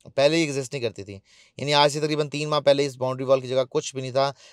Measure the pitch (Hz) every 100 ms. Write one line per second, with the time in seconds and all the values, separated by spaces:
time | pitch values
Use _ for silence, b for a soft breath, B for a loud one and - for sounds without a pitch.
0 | - - 143 165 156 139 127 143 117 98
1 | 101 98 _ b b b 143 147 147 147
2 | 151 151 147 143 151 147 143 139 143 127
3 | 127 131 127 131 127 131 127 156 - 131
4 | 131 127 139 - B